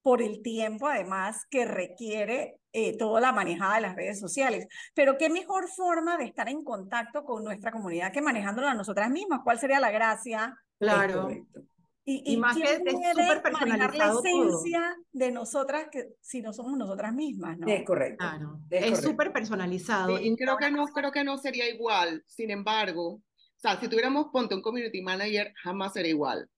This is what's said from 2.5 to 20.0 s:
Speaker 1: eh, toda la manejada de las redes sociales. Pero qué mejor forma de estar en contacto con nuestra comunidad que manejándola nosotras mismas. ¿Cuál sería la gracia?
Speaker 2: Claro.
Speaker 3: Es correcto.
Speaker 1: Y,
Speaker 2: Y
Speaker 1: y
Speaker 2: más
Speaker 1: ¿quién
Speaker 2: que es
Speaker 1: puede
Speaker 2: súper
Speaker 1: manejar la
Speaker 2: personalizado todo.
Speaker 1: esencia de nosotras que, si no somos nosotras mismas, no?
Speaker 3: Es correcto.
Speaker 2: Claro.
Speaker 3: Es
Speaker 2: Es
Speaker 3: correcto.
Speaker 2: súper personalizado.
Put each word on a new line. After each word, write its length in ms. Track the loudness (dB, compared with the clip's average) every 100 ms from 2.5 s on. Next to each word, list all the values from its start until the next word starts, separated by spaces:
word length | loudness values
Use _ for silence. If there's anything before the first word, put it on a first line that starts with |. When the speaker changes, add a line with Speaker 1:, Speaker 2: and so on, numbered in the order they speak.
| -12 _
Speaker 1:
eh, 260 | -2 -2 0
toda 220 | 2 4
la 100 | 4
manejada 420 | 4 0 0 2
de 60 | 2
las 140 | 0
redes 240 | -4 -6 -6
sociales. 480 | -6 0 0 0 -6 -16 -6
Pero 240 | 4 6 6
qué 120 | 2
mejor 380 | 0 0 -2 -2
forma 480 | -2 2 2 2 -2
de 80 |
estar 240 | -4 -6 -6
en 140 | -6
contacto 600 | -6 -8 -4 -6 -4 -8
con 180 | -6 -6
nuestra 280 | -6 -6 -6
comunidad 400 | -6 -4 -4 -2
que 80 | -2
manejándola 520 | 0 0 -2 -2 0
nosotras 360 | -2 -2 -2 0
mismas. 320 | 0 -2 -2
¿Cuál 160 | 0 0
sería 200 | 4 4
la 120 | 4
gracia? 640 | 2 2 0 -4 -4 -6 -8 _ _
Speaker 2:
Claro. 500 | 4 4 4 0 -2
Speaker 3:
Es 60 |
correcto. 260 | -6 -12 -20 -20 _ _ _
Speaker 1:
Y, 180 | -6 -4
Speaker 2:
Y 80 | 0
Speaker 1:
y 40 | 2
Speaker 2:
más 180 | 4
Speaker 1:
¿quién 120 | 4 2
Speaker 2:
que 60 |
es 80 | 2 2
Speaker 1:
puede 180 | 0 2
Speaker 2:
súper 280 | 4 4 4 2
Speaker 1:
manejar 440 | 2 2 4 2
la 100 | 4
Speaker 2:
personalizado 160 | 4 4
todo. 380 | 4 4 4 4
Speaker 1:
esencia 360 | 0 0 -2 -6 -12
de 200 | -2 0
nosotras 560 | 0 -4 -2 0 -2 -4
que, 160 | -10 -10 -16
si 200 | -12 -8
no 120 | -8
somos 220 | -8 -6 -4
nosotras 360 | -4 -4 -4
mismas, 460 | -2 -4 -6 -8 -4
no? 80 | 0
Speaker 3:
Es 180 | 0
correcto. 320 | 2 0 0 -2
Speaker 2:
Claro. 340 | -6 -6 -10 -12 -4
Speaker 3:
Es 120 | 0
Speaker 2:
Es 40 | 2
Speaker 3:
correcto. 180 | 2 2
Speaker 2:
súper 220 | 2 0
personalizado. 840 | 0 -2 -2 -2 -4 0 0